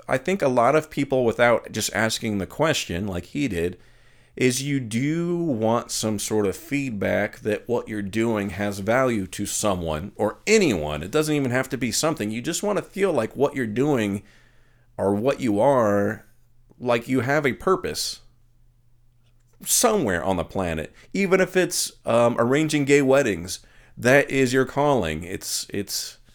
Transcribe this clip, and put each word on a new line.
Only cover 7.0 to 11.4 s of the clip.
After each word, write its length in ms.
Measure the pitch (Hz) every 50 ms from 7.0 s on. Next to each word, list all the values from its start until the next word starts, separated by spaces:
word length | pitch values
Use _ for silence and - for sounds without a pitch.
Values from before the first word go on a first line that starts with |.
| 98 95 95 98 104 104 - -
that 280 | - 110 107 98 - -
what 220 | 117 120 - -
you're 120 | 110 104 101
doing 480 | 95 92 113 113 117 113 107 98 101
has 280 | 90 98 104 104 98 101
value 460 | 98 101 117 131 135 127 117 104 95 92
to 180 | - - 101 -
someone 640 | - - - 107 95 90 85 80 78 76 85 110 -
or 220 | - 107 107 - - - -
anyone. 540 | 214 220 196 151 107 85 73 76 76 73 76
It 80 | 90
doesn't 240 | 113 151 156 151 151
even 160 | 147